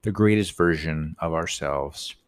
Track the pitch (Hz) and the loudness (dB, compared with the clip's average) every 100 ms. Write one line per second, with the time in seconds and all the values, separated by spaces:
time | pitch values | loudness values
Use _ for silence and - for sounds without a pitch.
0 | 113 98 107 107 95 - 87 80 80 80 | -4 4 4 4 0 2 2 2 -2 -4
1 | 78 80 82 82 82 - 73 71 69 - | -6 -4 -2 -2 -2 -4 -4 -4 -4 -10
2 | - - | -14 -16